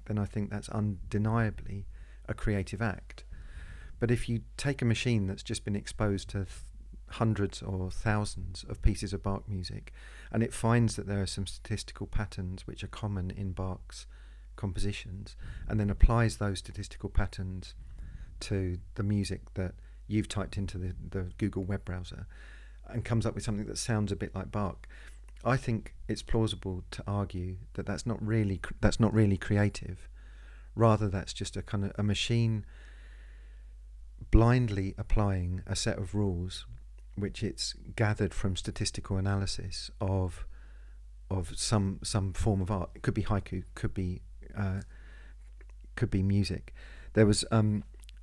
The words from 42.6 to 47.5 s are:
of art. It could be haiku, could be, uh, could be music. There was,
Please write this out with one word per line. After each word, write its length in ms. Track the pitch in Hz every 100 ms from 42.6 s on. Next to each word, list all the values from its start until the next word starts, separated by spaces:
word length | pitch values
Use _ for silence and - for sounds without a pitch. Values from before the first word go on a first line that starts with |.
of 80 | 92
art. 200 | 98 85 -
It 60 |
could 120 | -
be 100 | 113
haiku, 400 | - 101 - 92 -
could 200 | - -
be, 280 | - 90 90 - - - 101
uh, 240 | 98 98 - - - - - - - - - - - -
could 140 | 120
be 120 | 95
music. 520 | 95 101 95 92 - - - - -
There 120 | 107 107
was, 200 | 107 -